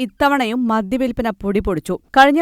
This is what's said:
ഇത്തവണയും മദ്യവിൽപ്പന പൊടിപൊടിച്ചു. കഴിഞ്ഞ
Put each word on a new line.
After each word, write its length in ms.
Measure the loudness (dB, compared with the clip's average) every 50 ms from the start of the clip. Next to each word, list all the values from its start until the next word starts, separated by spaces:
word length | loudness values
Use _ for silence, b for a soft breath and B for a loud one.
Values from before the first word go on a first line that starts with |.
| -4
ഇത്തവണയും 560 | -4 -2 0 0 0 2 0 -2 -2 -2 -2 -2 0 0
മദ്യവിൽപ്പന 580 | -2 -2 -2 -2 -2 -2 -2 -4 -4 -4 -6 -6 -6 -4
പൊടിപൊടിച്ചു. 520 | -4 -2 -2 -2 -2 -4 -4 -4 -6 -8 -8 _ _ 4
കഴിഞ്ഞ 240 | 4 6 6 4 2